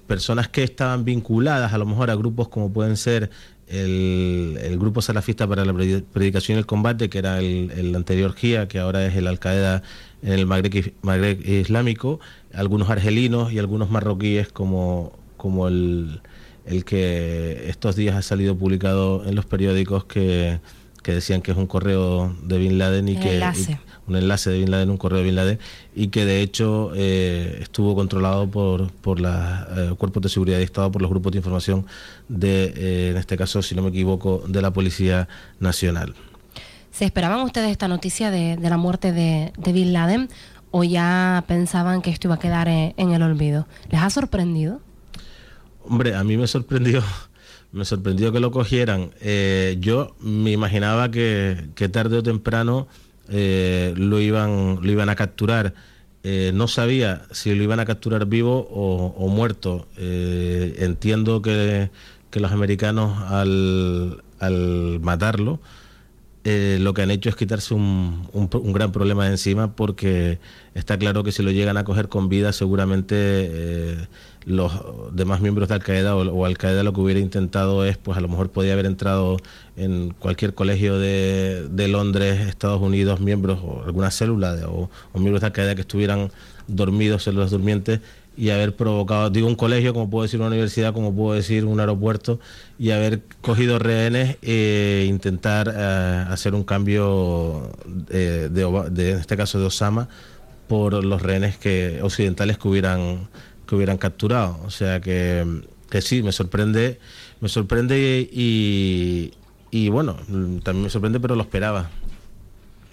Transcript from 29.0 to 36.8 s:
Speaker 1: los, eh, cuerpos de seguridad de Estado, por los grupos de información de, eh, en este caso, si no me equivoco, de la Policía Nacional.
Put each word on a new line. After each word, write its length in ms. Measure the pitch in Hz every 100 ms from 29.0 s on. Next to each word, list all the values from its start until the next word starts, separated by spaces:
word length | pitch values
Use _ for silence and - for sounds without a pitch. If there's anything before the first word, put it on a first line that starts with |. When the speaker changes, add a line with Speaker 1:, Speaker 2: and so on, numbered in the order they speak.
| - 90
Speaker 1:
los, 120 | 90
eh, 600 | 87 87 90 - 90 87 90
cuerpos 260 | 101 98
de 60 | 95
seguridad 300 | 98 92 92
de 60 |
Estado, 260 | 92 - 98
por 100 | 95
los 100 | 92
grupos 220 | 92 92
de 60 | 92
información 480 | 90 90 92 95 95 - - - -
de, 460 | 107 98 95 95 -
eh, 340 | 92 90 90
en 40 | 90
este 200 | 87 90
caso, 260 | 95 104
si 120 | 92
no 80 | 90
me 60 | 95
equivoco, 540 | 92 92 95 95 92 90
de 120 | 95
la 120 | 95
Policía 560 | 92 95 - 95 92 90 - - -
Nacional. 540 | 92 87 92 85 82 - - - - - - -